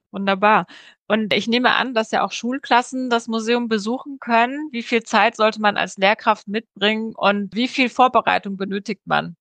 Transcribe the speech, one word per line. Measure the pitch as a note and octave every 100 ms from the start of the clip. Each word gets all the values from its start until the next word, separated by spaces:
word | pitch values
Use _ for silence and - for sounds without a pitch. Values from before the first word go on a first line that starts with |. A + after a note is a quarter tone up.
| _
Wunderbar. | G3 G3 G3 G#3 G#3 E3+ - - _ -
Und | A3 G#3
ich | - G#3+
nehme | A#3+ B3 -
an, | A#3+
dass | A3+ A3
ja | G#3+
auch | G3+
Schulklassen | - A#3 B3+ - B3 B3 C4 B3+
das | A#3 A#3
Museum | A3+ A3 A#3+ A#3
besuchen | A3 G#3 B3+ C#4+ C4+
können. | A#3+ A#3 A#3+ C#4+ D4+
Wie | A#3
viel | - A#3
Zeit | - A3 A3 A3+
sollte | A3 G#3+
man | G#3 -
als | F#3+ -
Lehrkraft | F#3+ G#3+ A3+ G#3 -
mitbringen | G#3+ - - G3+ A3 A3 -
und | G3 G3+ G3 G#3
wie | B3
viel | - B3
Vorbereitung | - B3 A#3 - F#3 G3+ F#3+
benötigt | F#3+ G3+ G3+ G3+ F3
man | D3 E3+ E3+